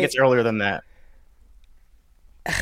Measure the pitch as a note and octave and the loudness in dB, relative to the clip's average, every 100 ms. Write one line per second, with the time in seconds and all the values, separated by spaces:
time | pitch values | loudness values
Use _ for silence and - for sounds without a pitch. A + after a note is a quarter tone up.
0 | C#3 B2+ C3+ B2 A2+ A2 G2+ F#2 - - | 2 2 2 4 2 0 -2 -4 -10 -20
1 | - - - - - - - - _ - | -20 -20 -20 -20 -20 -20 -20 -20 _ -20
2 | _ _ - - - - | _ _ -20 -14 -8 -6